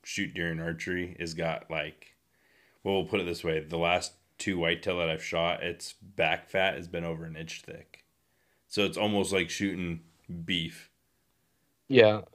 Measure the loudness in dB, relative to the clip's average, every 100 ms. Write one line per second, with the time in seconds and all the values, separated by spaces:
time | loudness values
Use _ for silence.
0 | -10 -6 -6 -4 -4 -2 -4 -6 -4 -4
1 | -4 -8 -8 -2 -2 -4 -6 -6 -6 -10
2 | -20 _ _ _ _ _ _ _ 0 0
3 | 0 -2 -2 -2 -2 -2 -2 0 2 2
4 | -2 -12 _ -8 -4 0 0 0 0 0
5 | 0 -2 -2 0 0 0 -4 -8 -12 -16
6 | -14 0 0 0 -2 0 2 0 -6 -6
7 | -4 -6 -8 -10 -12 -12 -14 -16 -18 -20
8 | _ _ _ _ _ _ _ 0 0 2
9 | 2 2 2 2 0 0 -2 -2 -4 -6
10 | -10 _ -12 -10 -2 -2 -2 -8 -20 _
11 | _ _ _ _ _ _ _ _ 6 10
12 | 10 8 -4